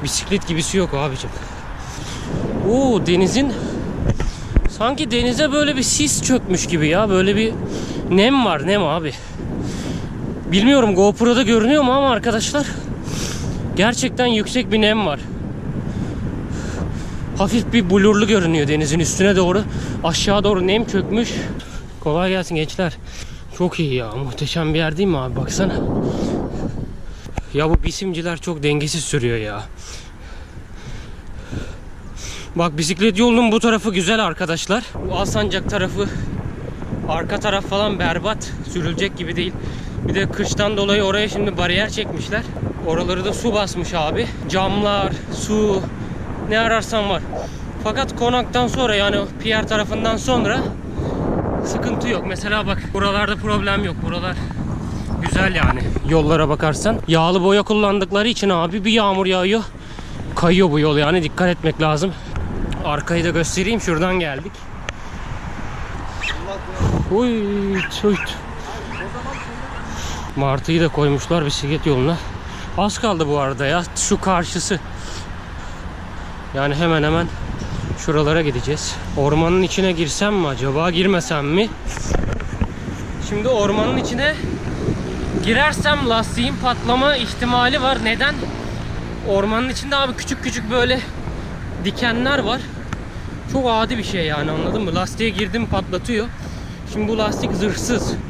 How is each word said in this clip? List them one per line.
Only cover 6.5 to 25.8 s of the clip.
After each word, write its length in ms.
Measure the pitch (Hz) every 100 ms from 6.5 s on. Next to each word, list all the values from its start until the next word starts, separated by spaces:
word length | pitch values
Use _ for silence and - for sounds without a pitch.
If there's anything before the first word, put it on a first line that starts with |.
| 180 -
gibi 220 | 165 151
ya. 200 | 170 214
Böyle 280 | 185 190 208
bir 160 | 220 - - - - - -
nem 340 | 180 214 277
var, 220 | 226 156 147
nem 180 | 202
abi. 280 | 165 160 156 - - - - - - - - - - - - - -
Bilmiyorum, 420 | 175 226 285 220
GoPro'da 480 | 185 202 - 233 240
görünüyor 400 | 226 226 220 302
mu 100 | 262
ama 180 | 269 277
arkadaşlar, 560 | 226 240 220 - 285 - - - - - - - - - - - -
gerçekten 500 | 208 240 254 - 247
yüksek 460 | 226 208 247 190
bir 80 | 214
nem 260 | 214 220 190
var. 140 | 143 - - - - - - - - - - - - - - - - - - - - - -
Hafif 340 | 196 240 -
bir 180 | 233 185
blurlu 360 | 196 196 208 214
görünüyor 420 | 214 170 160 139
denizin 300 | 151 151 156
üstüne 380 | 160 147 190 190
doğru. 260 | 180 185 208 - - -
Aşağı 400 | 160 160 - 202
doğru 220 | 196 196 185
nem 200 | 208 233
çökmüş. 460 | 190 147 208 233 - - - - - - -
Kolay 300 | - 156 185
gelsin 240 | 190 175
gençler. 380 | 165 156 - 180 123 - - - - - -
Çok 220 | 180 -
iyi 140 | 156
ya. 160 | 127 113
Muhteşem 640 | 110 139 120 147 165 156
bir 40 | 156
yer 180 | 160 151
değil 120 | 196
mi 100 | 156
abi? 180 | 127 131
Baksana. 380 | 135 - 294 -